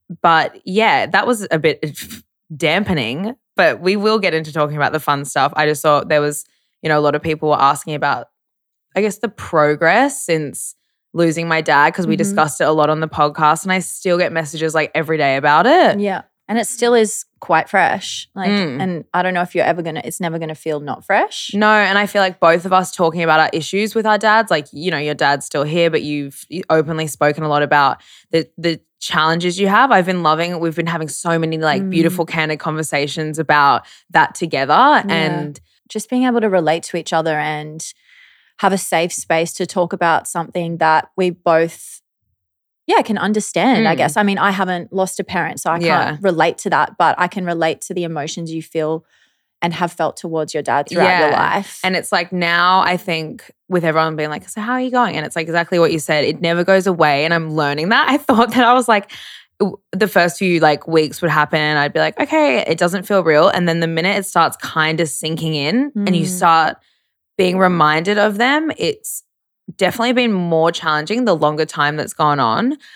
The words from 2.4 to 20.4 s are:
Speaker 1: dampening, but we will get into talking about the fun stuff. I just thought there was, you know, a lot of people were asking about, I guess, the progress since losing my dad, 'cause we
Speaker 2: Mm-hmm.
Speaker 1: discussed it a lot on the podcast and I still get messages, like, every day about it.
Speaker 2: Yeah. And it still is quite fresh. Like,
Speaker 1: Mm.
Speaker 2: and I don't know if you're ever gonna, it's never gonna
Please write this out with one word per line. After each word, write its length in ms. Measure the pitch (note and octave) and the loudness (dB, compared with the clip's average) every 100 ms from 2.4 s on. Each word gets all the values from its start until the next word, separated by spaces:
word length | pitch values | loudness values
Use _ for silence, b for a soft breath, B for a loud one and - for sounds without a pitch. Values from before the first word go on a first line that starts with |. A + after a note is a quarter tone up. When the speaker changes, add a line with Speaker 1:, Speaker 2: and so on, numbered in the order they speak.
| - D3 | -18 -4
Speaker 1:
dampening, 800 | D#3 F3 G3+ E3 A2+ C#3 G3+ C4+ _ - | 0 0 0 -2 -2 -4 -8 -10 _ 2
but 240 | E3+ G#2+ | 2 2
we 160 | F#3 G3+ | -2 0
will 220 | G#3+ A3 | 2 2
get 160 | F#3+ | 0
into 180 | D#3+ D#3 | -2 -4
talking 240 | D#3 D3 D3 | -4 -2 0
about 160 | C#3+ | -2
the 80 | D3+ | -2
fun 240 | D3 C#3 | -2 -2
stuff. 280 | C#3 C#3+ C#3 C#3 | -2 -2 0 0
I 100 | D3+ | -2
just 160 | D3+ | 0
thought 260 | D#3 D3 - | 2 2 2
there 120 | D3+ | 0
was, 240 | D3 D3 - _ _ _ | 0 -6 -12 _ _ _
you 60 | D#3 | -2
know, 100 | D3+ | 2
a 60 | D3 | 2
lot 80 | |
of 80 | D3+ | 0
people 280 | E3 D#3 D3+ | -2 -2 0
were 100 | D3 | 4
asking 340 | C#3 C#3+ - | 2 2 -4
about, 340 | D3 C#3+ A#2+ - _ _ _ _ _ _ G3 | -4 -2 -4 -8 _ _ _ _ _ _ -2
I 40 | |
guess, 180 | G#3 F#3+ | -2 -2
the 100 | A3+ | -8
progress 960 | - - D#3+ D3 D3 E3 G3+ C#4 - | -8 -2 2 2 4 4 4 2 0
since 500 | - D#3+ D3 - - - _ _ _ | -2 -2 -2 -10 -14 -16 _ _ _
losing 340 | D#3+ E3+ D#3+ E3+ | 0 0 0 -2
my 120 | D#3+ | 0
dad, 320 | D#3+ C#3+ D3+ | 2 4 4
'cause 120 | E3 E3 | 2 -2
we 80 | |
Speaker 2:
Mm-hmm. 40 | D#3+ | 0
Speaker 1:
discussed 420 | G3+ G3 D#3 - | 0 0 0 0
it 40 | |
a 80 | D#3 | 0
lot 180 | D#3 D3+ | 2 2
on 100 | D#3 | 0
the 80 | D#3 | -2
podcast 540 | - D3 D3+ D3+ D#3+ | -2 -2 2 2 2
and 80 | F#3+ | 0
I 60 | F#3 | -4
still 380 | E3+ - F#3 F3 | -4 -6 -2 0
get 140 | F3 | 0
messages, 420 | E3 D3 D#3 D#3+ | -2 -6 -4 -2
like, 160 | D#3 D3+ | -2 -2
every 240 | D#3+ D#3 D#3+ | -2 -2 0
day 180 | C#3 C3+ | 0 2
about 300 | D3 D3+ A3 | 4 4 6
it. 320 | F4 B3 G3+ | 6 4 2
Speaker 2:
Yeah. 220 | G3+ F3+ - _ - | -2 -6 -10 _ -4
And 100 | A3 | -4
it 80 | D4+ | -2
still 280 | - A#3+ | -2 2
is 320 | A#3+ G#3 - - - | 4 2 -2 -14 -10
quite 300 | - D#3+ - | 0 0 2
fresh. 600 | G3 D#3+ G3 - - - | 2 2 0 -8 -12 -12
Like, 160 | G3 F#3+ | -6 -2
Speaker 1:
Mm. 300 | G3+ E3 B2+ | 0 -2 -4
Speaker 2:
and 220 | F#3 E3+ - | -6 -6 -4
I 80 | - | -2
don't 120 | F3+ | -2
know 80 | F3+ | -2
if 120 | F3+ | -2
you're 100 | F3 | 0
ever 180 | D3+ F3 | 0 0
gonna, 200 | E3 D#3 | -4 -8
it's 160 | - - | -10 -8
never 160 | F3 | -6
gonna 180 | E3 | -6